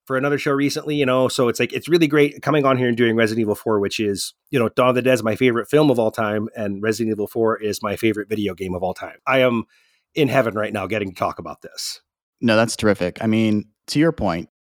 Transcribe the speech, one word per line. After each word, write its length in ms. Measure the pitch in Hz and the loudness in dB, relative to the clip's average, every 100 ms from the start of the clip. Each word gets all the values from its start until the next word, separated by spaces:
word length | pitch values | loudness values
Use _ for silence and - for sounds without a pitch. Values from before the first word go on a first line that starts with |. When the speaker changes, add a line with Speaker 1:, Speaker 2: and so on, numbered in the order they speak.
| - | -6
Speaker 1:
for 100 | 131 | -2
another 220 | 143 143 | -2 -2
show 140 | 151 | 0
recently, 440 | 139 143 156 143 147 | 0 0 -2 -4 0
you 80 | |
know, 240 | 131 127 127 | 2 4 2
so 200 | - 120 | 2 0
it's 120 | - | 2
like, 140 | 127 | -2
it's 140 | 127 143 | -2 0
really 180 | 175 156 | 2 4
great 340 | 147 147 - | 4 4 2
coming 240 | - 151 | -2 2
on 140 | 135 127 | 2 2
here 100 | 123 | 2
and 80 | 117 | 2
doing 180 | 120 113 | 2 4
Resident 260 | 110 113 | 2 2
Evil 120 | 107 | -2
four, 240 | 101 - 107 | -2 0 0
which 220 | 98 - | 0 -2
is, 320 | 107 95 - - - | -2 -2 -6 -12 -4
you 80 | 135 | 0
know, 120 | 110 | 0
Dawn 180 | - 127 | 2 2
of 60 | |
the 80 | 123 | 4
Dead 120 | 123 | 2
is 80 | 127 | 2
my 140 | 110 107 | 0 2
favorite 320 | 127 117 107 | 2 2 0
film 220 | 147 151 | 2 4
of 80 | 120 | 4
all 120 | 110 | 0
time, 380 | - 110 107 110 - | 0 -2 -2 -6 -6
and 260 | 104 98 | -6 -4
Resident 300 | 107 110 110 | -2 -2 -2
Evil 120 | 104 101 | -2 -4
four 340 | 120 113 110 | 0 0 0
is 220 | 107 98 | -4 -4
my 140 | 107 98 | -6 -2
favorite 340 | 113 107 101 | 0 0 -4
video 240 | 107 101 | -4 -4
game 200 | 90 95 | -6 -6
of 80 | 90 | -4
all 120 | 90 | -6
time. 220 | 87 92 - - | -6 -12 -10 -2
I 140 | 131 | 2
am 240 | 127 117 - _ _ _ _ | 2 0 -6 _ _ _ _
in 140 | - 139 | -2 0
heaven 240 | 135 117 | 2 0
right 220 | 104 107 | -2 -4
now 120 | 104 92 | -4 -4
getting 220 | 107 98 | -4 -4
to 40 | 90 | -4
talk 200 | 98 - | -6 -6
about 240 | 80 - | -12 -14
this. 400 | - - - - _ _ _ - | -16 -12 -12 -12 _ _ _ -4
Speaker 2:
No, 140 | 117 | 0
that's 220 | 110 113 - | 2 2 0
terrific. 400 | 107 98 90 - | 0 0 -2 -4
I 40 | 110 | 0
mean, 380 | 110 110 104 - _ - | 2 2 0 -4 _ -6
to 120 | 147 | 0
your 140 | 165 | 0
point, 380 | 156 101 85 80 _ | 0 -2 -4 -6 _